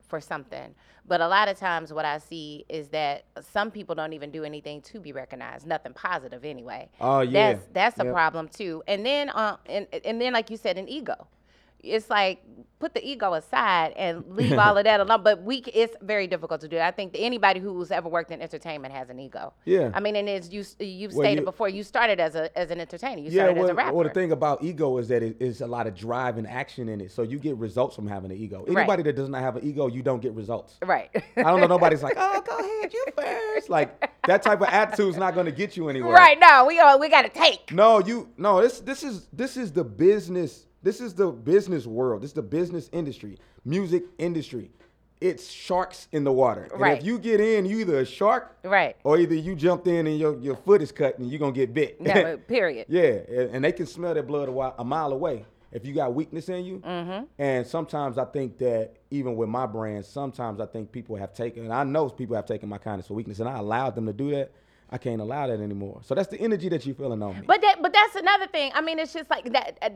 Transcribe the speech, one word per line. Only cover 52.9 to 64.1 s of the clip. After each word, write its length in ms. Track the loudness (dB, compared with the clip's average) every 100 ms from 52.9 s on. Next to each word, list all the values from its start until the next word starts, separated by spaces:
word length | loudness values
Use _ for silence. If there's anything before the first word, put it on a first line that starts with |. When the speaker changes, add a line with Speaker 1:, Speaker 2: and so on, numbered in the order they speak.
| 4 4 2 -2
Speaker 2:
and, 220 | -2 -2
and 100 | 0
they 60 | 0
can 160 | -2 -6
smell 260 | -6 -4
that 140 | -4 -2
blood 220 | -4 -4
a, 40 |
while, 220 | -4 -6 -6
a 80 |
mile 280 | -4 -4 -2
away 320 | -2 -4 -6 -10 _ _
if 160 | -14 -8
you 80 |
got 200 | -4 -2
weakness 340 | -4 -6 -8 -8
in 160 | -8
you. 160 | -8 -12
Speaker 1:
Mm-hmm. 440 | -10 -8 -8 -10 -12 -4
Speaker 2:
And 260 | -2 -2
sometimes 540 | -2 -6 -6 -6 -4 -4
I 60 |
think 340 | -6 -6 -8 -4
that 360 | -2 0 -4 _ -8
even 240 | -6 -4 -4
with 120 | -2
my 180 | -2 -4
brand, 380 | -4 -6 -8
sometimes 560 | -10 -10 -8 -8 -8 -8
I 60 | -8
think 240 | -10 -12
people 240 | -12 -12
have 180 | -10 -10
taken, 300 | -8 -8 -8
and 100 | -6
I 120 | -4
know 240 | -2 0 -2
people 240 | -4 -6
have 120 | -4 -4
taken 220 | -6 -8
my 100 | -10
kindness 280 | -8 -8 -8
for 80 |
weakness, 240 | -10 -8 -6
and 100 | -6
I 100 | -6
allowed 360 | -4 -2 -2
them 120 | -4
to 60 | -6